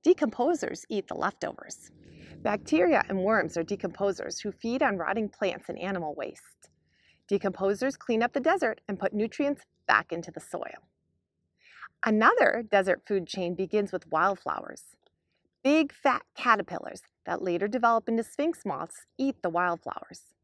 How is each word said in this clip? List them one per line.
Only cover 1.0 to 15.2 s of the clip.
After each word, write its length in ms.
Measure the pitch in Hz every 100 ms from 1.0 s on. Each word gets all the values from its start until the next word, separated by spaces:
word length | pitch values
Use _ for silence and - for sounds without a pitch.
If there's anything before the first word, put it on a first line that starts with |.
| -
the 80 | 170
leftovers. 720 | 165 - - - - - - - - - - -
Bacteria 600 | - 208 - 311 359 277 -
and 140 | 190
worms 340 | 185 220 165 170
are 60 |
decomposers 760 | 165 202 185 - 202 185 - -
who 100 | 208
feed 320 | - 226 254
on 140 | 277 196
rotting 300 | 156 202 208
plants 420 | - 196 - -
and 100 | -
animal 340 | 190 190 160 -
waste. 540 | - - - _ _ _ _ _ _ _ _
Decomposers 680 | 196 196 - 196 208 262 -
clean 240 | - 220
up 120 | 240
the 60 | 285
desert 400 | 285 370 247 - -
and 120 | 196
put 120 | 190
nutrients 520 | 208 220 - 185 - - _ -
back 260 | 104 -
into 160 | 165 165
the 100 | 160
soil. 480 | - - - - _ _ _ _ _ _ _ _ _ - - _ -
Another 580 | 214 226 480 - - 226
desert 320 | 202 190 - -
food 180 | 202 165
chain 300 | 196 175 180
begins 360 | 185 208 202
with 200 | 180 -
wildflowers. 720 | 156 185 190 - 50 - - - _ _ _